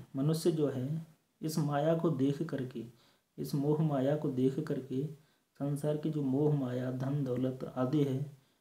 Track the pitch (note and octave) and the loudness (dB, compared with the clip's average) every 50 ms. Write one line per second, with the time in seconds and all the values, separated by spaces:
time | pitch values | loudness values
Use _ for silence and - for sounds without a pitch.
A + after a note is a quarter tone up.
0 | - - - C3+ C#3 D#3 D#3+ D#3+ - F3+ D#3+ D#3 D3 C3 B2 B2+ B2+ C#3+ D#3+ D#3+ | -10 -8 -4 0 2 2 2 4 2 2 2 2 0 0 0 -2 -2 -2 -4 -4
1 | - - - _ _ _ _ - - D#3+ D#3+ E3+ D3 C#3+ C#3+ C#3+ D3+ E3 E3 D#3+ | -6 -10 -20 _ _ _ _ -8 -6 -4 -2 0 0 2 2 2 2 2 2 4
2 | - E3+ C#3+ B2+ C3 C#3+ C#3 - E3 E3 D3 C3 B2 B2+ - A#2+ A2 - - _ | 2 0 2 2 2 0 2 0 -4 -4 -4 -6 -6 -6 -6 -10 -10 -12 -14 _
3 | _ _ _ _ _ _ - - C#3+ - - C#3+ C#3 D3 D3+ D3+ D#3+ D3+ C#3+ C3 | _ _ _ _ _ _ -10 -8 -6 -4 -2 0 2 2 2 2 2 2 2 2
4 | C3 C#3 D3+ D3+ - C#3+ B2+ B2+ C3 C3 - D#3 D#3 - C#3+ C3+ - - B2+ C3 | 2 2 0 0 0 -2 0 2 2 2 2 0 -4 -4 -4 -4 -4 -4 -4 -4
5 | D3+ D3+ - - _ _ _ _ _ _ _ - C#3 C#3+ D3 C#3+ - D3+ D3+ D3+ | -4 -4 -6 -12 _ _ _ _ _ _ _ -6 -4 -2 -2 0 0 0 0 0
6 | D3+ D#3+ D3+ D3+ C#3+ C3 C3 C#3 D3+ D3 D3 C#3+ C3 B2 B2 B2+ B2+ B2+ C3 B2+ | 0 -2 -2 0 0 2 2 4 4 4 4 2 0 -2 -2 -2 -2 -2 -4 -2
7 | C3 C3+ C#3+ D3 C3+ B2+ B2 B2 C3 B2+ B2+ - - - - B2+ B2+ B2+ D3+ D3+ | -2 -2 -2 -2 0 0 0 0 0 -2 -2 -4 -8 -6 -2 -2 0 2 4 2
8 | C#3 C3+ C3 C3 C#3+ - - - _ _ _ _ | 2 2 0 -2 -4 -6 -10 -18 _ _ _ _